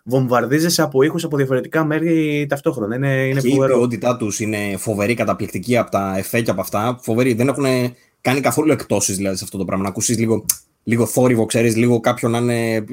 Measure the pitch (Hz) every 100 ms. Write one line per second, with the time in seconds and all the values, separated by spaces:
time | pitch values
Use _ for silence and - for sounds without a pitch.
0 | 110 131 127 123 117 151 170 170 151 135
1 | 151 170 165 143 131 131 - 156 151 156
2 | 170 160 151 147 147 139 165 135 104 123
3 | 139 131 131 135 123 139 135 123 123 110
4 | 123 123 107 95 110 104 101 95 - 101
5 | 104 120 101 95 101 98 101 120 107 101
6 | 98 95 95 117 113 95 92 104 117 123
7 | - 113 127 113 135 135 135 127 123 -
8 | _ _ 123 139 127 147 156 127 - 101
9 | - 95 98 95 95 98 90 95 98 110
10 | 110 110 113 107 - - _ _ - 117
11 | 110 - 123 113 110 117 117 110 120 117
12 | 123 120 117 117 120 117 117 110 104